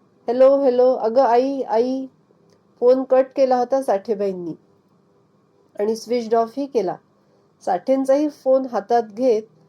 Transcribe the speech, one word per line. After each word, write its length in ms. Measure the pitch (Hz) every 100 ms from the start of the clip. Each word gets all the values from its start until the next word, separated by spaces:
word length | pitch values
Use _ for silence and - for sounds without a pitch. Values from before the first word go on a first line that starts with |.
| _ _ -
"हॅलो, 320 | 247 262 277
हॅलो, 340 | 277 247 254
अगं 280 | 254 226 233
आई, 400 | 247 240 269 269
आई." 440 | - 226 254 262 262 _ _ _ _ _ _ -
फोन 220 | 247 262
कट 240 | 262 262 262 -
केला 200 | 262 247
होता 260 | 247 269
साठेबाईंनी 680 | 269 208 294 196 202 185 170 147 _ _ _ _ _ _ _ _ _ _ _ -
आणि 160 | 208 220
स्विच 380 | 214 247 226
ऑफही 320 | 226 226 247 277
केला. 300 | 233 180 - _ _ _ _ _ _
साठेंचाही 640 | - 180 214 269 269 277 302
फोन 380 | 285 262 262 262
हातात 360 | 226 202 240
घेत 400 | 220 202 262 220 220 _